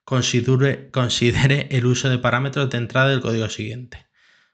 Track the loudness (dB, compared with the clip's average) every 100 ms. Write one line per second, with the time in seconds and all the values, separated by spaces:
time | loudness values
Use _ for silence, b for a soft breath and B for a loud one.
0 | -4 -2 0 0 2 2 2 0 -6 -4
1 | -2 0 0 4 2 2 0 0 2 2
2 | 0 0 2 0 -2 -2 -2 -2 -2 2
3 | 2 2 -2 -2 -4 -6 -10 -12 -16 -20
4 | _ b b b b